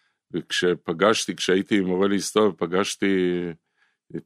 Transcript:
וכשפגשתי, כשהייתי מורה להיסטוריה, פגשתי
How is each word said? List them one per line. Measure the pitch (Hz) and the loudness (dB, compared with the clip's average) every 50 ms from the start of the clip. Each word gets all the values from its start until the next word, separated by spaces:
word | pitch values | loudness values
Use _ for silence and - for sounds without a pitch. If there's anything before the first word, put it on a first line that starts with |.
| _ _ _ _ _ _ | _ _ _ _ _ _
וכשפגשתי, | - 82 - - - - 90 90 87 - - - 85 82 95 110 113 - - - 90 | -8 -8 -8 -4 -4 0 2 0 0 0 -4 -6 -2 2 2 2 2 2 -2 -6 -6
כשהייתי | - - - 90 98 98 - 110 101 | -4 0 0 2 2 2 0 0 0
מורה | 92 92 90 90 101 | 0 0 0 0 0
להיסטוריה, | 98 101 95 82 - - 107 110 101 | 0 0 -2 -2 0 2 2 2 2
פגשתי | 82 - 90 85 87 92 101 - - - 101 98 98 92 90 90 87 87 87 87 80 _ _ _ _ _ _ _ _ _ _ - 85 82 - | 0 -2 -6 -2 0 -2 -2 -2 -2 -2 0 2 2 2 2 0 -2 -2 -4 -6 -8 _ _ _ _ _ _ _ _ _ _ -12 -12 -12 -8